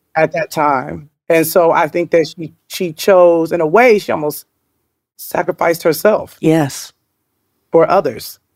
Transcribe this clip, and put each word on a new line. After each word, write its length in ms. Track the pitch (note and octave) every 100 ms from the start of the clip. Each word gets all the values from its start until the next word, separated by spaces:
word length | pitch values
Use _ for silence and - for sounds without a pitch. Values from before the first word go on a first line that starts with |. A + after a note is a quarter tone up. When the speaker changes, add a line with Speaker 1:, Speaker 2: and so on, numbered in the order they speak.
| _ D#3+
Speaker 1:
At 180 | D#3
that 180 | E3+ D3+
time. 580 | E3 D3 C3+ D3 E3 C#3+ _ -
And 180 | E3 D#3+
so 240 | F#3 E3
I 160 | E3 D#3
think 240 | F3 E3
that 160 | E3+ D3+
she, 260 | - D#3 - _
she 260 | - F3+
chose, 580 | D#3 - F#3 F3 E3+ E3
in 100 | F3
a 40 | D#3
way, 300 | G3+ B3 G#3
she 140 | -
almost 340 | E3 D3+ - - _ _ _ _ _ _ _
sacrificed 640 | - - E3+ E3 E3+ E3+
herself. 540 | F3 D3+ G#3+ G#3+ - _
Speaker 2:
Yes. 520 | D#3+ D#3+ C#3 - - _ _ _ _ _ _ _ _
Speaker 1:
For 180 | E3 D#3+
others. 500 | F#3+ D3 A2 - - _